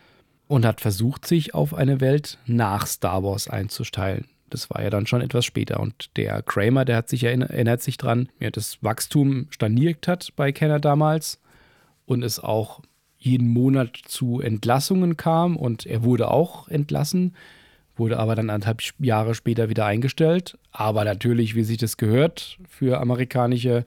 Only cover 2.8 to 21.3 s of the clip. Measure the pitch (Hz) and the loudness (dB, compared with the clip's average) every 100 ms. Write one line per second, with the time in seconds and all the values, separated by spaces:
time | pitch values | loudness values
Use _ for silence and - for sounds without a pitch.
2.8 | - - 92 92 98 101 - 107 101 - | -4 -4 -2 0 -2 -2 -4 -6 -6 -6
3.8 | - - 95 95 - _ _ - - - | -8 -4 -4 -4 -8 _ _ -12 -8 -4
4.8 | 104 104 104 123 123 123 - - 104 - | -2 -2 0 0 0 -2 -2 -2 -2 -2
5.8 | 104 - - - 52 52 - - 104 135 | -4 -6 -8 -4 -2 -2 -4 0 2 2
6.8 | 131 117 117 123 120 127 127 - 113 120 | 2 0 0 -2 0 0 -2 0 2 2
7.8 | - 123 127 117 127 _ 110 - 107 - | -2 -4 -2 0 -2 _ -6 -4 -8 -6
8.8 | 107 113 - 151 139 135 139 - 110 117 | -4 -4 0 2 2 0 -4 -4 0 2
9.8 | 156 160 - 175 - - 143 139 156 147 | 2 0 -2 -4 -4 -2 -2 2 2 2
10.8 | 151 143 156 160 - - _ _ _ _ | 4 4 4 2 -2 -12 _ _ _ _
11.8 | _ _ _ 127 123 - - 110 107 - | _ _ _ -2 -2 -6 -2 -2 -2 -10
12.8 | - _ _ _ 123 123 120 117 131 135 | -20 _ _ _ 0 2 4 4 4 2
13.8 | 120 - - - 127 120 120 107 113 131 | 0 -6 -14 -6 -4 -2 -2 -2 2 2
14.8 | - 190 180 160 170 160 175 160 135 113 | 2 2 2 0 2 2 2 0 -2 -4
15.8 | - 113 117 120 113 131 170 - - 156 | -4 0 2 2 2 2 0 -4 -6 -4
16.8 | 147 143 147 180 180 - - - - _ | -2 -2 0 0 0 -4 -18 -20 -20 _
17.8 | _ - 113 117 110 110 110 104 104 113 | _ -4 -2 0 0 0 -2 -2 -2 -4
18.8 | - - 131 110 110 113 - 117 113 110 | -6 -4 0 2 2 -2 -2 0 0 0
19.8 | 104 107 131 - 160 175 180 - _ - | 0 0 0 2 2 2 -2 -14 _ -4
20.8 | 107 107 104 101 117 | -2 0 0 0 0